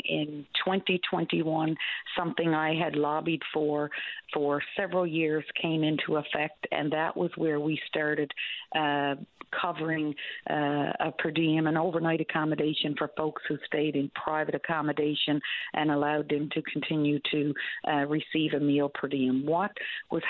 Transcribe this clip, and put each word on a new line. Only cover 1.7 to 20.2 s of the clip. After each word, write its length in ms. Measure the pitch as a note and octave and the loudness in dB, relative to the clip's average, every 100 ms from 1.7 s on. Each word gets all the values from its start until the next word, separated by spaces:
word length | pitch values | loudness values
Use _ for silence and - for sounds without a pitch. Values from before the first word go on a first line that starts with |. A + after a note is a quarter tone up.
| D#3+ - - - - | 0 -2 -6 -6 -2
something 380 | F3 - E3 D#3 | -2 0 2 4
I 180 | D#3 | 2
had 220 | D#3+ E3 D3 | 2 0 2
lobbied 460 | D3 D3+ D#3+ D#3 - | 2 2 0 -2 -2
for, 380 | D#3 D3+ D3 D3 - - - - | 0 0 0 -2 -4 -8 -10 -4
for 300 | D#3+ C#3+ C#3+ - - | 0 2 0 -2 -4
several 300 | F#3+ F#3 F3 | 0 0 2
years 380 | D#3+ D#3 D#3 - - | 2 2 0 -2 -4
came 220 | E3+ D#3+ | 0 2
into 320 | D#3 D3+ - D#3 | 2 2 0 0
effect, 500 | D3 D3+ D3+ - - | 0 -2 -2 -4 -4
and 200 | E3 D3+ | -2 0
that 220 | D#3 D#3+ - | 0 0 0
was 140 | F3 E3+ | -2 0
where 220 | D#3+ D3 | 0 2
we 200 | D3+ D3+ - | 0 -2 -2
started, 440 | D#3 D3+ D3+ D3 - - - - D#3+ | -2 0 0 -2 -4 -8 -8 -4 0
uh, 400 | D3+ C#3+ C#3+ C#3 - - - - | 2 2 2 -2 -8 -16 -8 -4
covering, 520 | F3+ D#3+ D#3+ D#3+ D3+ C#3+ - - - | -2 -2 -2 0 -2 -4 -8 -8 -4
uh, 420 | D3+ D3 D3 C#3+ - | 0 0 0 0 0
a 140 | D#3+ - | -2 -2
per 100 | E3 | -2
diem, 380 | D#3 D#3+ D#3 D#3+ | 2 4 4 4
an 100 | D#3+ | 2
overnight 420 | F3 E3 E3 D#3+ | 2 2 2 0
accommodation 760 | D#3+ D#3+ D#3 D3+ D3+ D#3 D3+ D3 | 0 0 0 2 0 0 -2 -2
for 120 | D3 - | -4 -2
folks 260 | D#3 - - | -4 -2 -4
who 100 | D3+ - | -4 -2
stayed 280 | D3+ D3+ C#3+ | 0 0 0
in 140 | C#3+ - | -2 -4
private 400 | - D#3 D3+ D#3+ | -2 0 0 -2
accommodation, 840 | - E3 D3+ D3 D3+ D3 - D3 - - - - | 0 0 0 2 0 0 2 0 0 -6 -4 0
and 160 | D#3 | 2
allowed 360 | C#3+ D3 D3+ D3 | 2 2 2 0
them 200 | D3 D3+ | 0 0
to 100 | D#3 | -4
continue 560 | D#3 D3+ - D#3 D3 D3 - | -4 -4 0 2 2 2 0
to, 220 | D3+ D3 C#3 - - - | 0 0 0 -4 -4 -2
uh, 180 | D3+ C#3+ | 0 2
receive 460 | D3+ - D#3+ D3+ | 0 0 0 2
a 60 | C#3+ | 2
meal 300 | D3 C#3+ C#3 | 4 4 2
per 180 | - C#3 | 0 -2
diem. 380 | C#3 B2+ C3 C#3+ | 2 2 2 2
What 260 | E3+ G3+ - - - - | 2 0 -4 -8 -8 -4
was 140 | E3 | -2